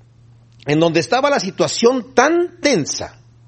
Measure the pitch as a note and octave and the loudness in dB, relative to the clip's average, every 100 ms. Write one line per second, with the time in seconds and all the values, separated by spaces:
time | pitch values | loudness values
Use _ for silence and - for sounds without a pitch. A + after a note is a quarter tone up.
0 | _ _ _ _ _ - C#3+ D3+ E3 D#3+ | _ _ _ _ _ -12 -2 0 2 0
1 | D#3+ A#3+ C#4+ C4+ F#3+ - D#3 - A#3 C4 | 0 0 0 0 -2 -4 -4 0 0 0
2 | G3+ - C#4+ F4 F4 - C#4+ G#3 C3 - | -2 0 2 0 -2 -4 -2 0 -2 -8
3 | E2+ - _ - | -12 -16 _ -20